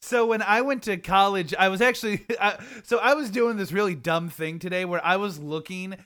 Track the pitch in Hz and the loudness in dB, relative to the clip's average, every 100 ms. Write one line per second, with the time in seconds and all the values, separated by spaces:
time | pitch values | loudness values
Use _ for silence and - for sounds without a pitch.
0 | - 240 226 220 196 220 269 262 - 185 | -2 0 2 2 2 2 2 -2 -2 -6
1 | 170 190 196 196 160 175 190 190 247 240 | 2 4 4 2 -2 2 2 4 2 2
2 | 226 202 - 233 208 185 202 240 - 233 | -2 -4 -4 0 0 0 -8 -18 -2 2
3 | 226 294 262 214 233 220 185 180 208 160 | 4 2 0 0 0 0 -2 0 0 -2
4 | 127 165 170 - 156 165 180 180 185 175 | -2 -2 -2 -6 -8 -6 -4 -4 -2 -2
5 | 151 185 202 151 147 156 156 185 185 190 | 0 0 0 -6 -8 -8 -8 -10 -10 -14